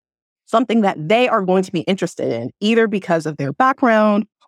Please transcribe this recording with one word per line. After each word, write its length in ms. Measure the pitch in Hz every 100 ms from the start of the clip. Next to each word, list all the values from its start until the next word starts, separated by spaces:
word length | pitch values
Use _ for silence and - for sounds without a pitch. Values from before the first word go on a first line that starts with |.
| _ _ _ _ _
something 360 | 226 247 233
that 280 | 196 165 156
they 180 | 226 254
are 140 | 226
going 220 | 185 185
to 80 | 185
be 100 | 170
interested 500 | - 190 175 - 131
in, 200 | 117 123 -
either 280 | 208 226 226
because 380 | 202 185 170 160
of 120 | 151
their 140 | 139
background 760 | 139 262 269 247 220 214 208 214 _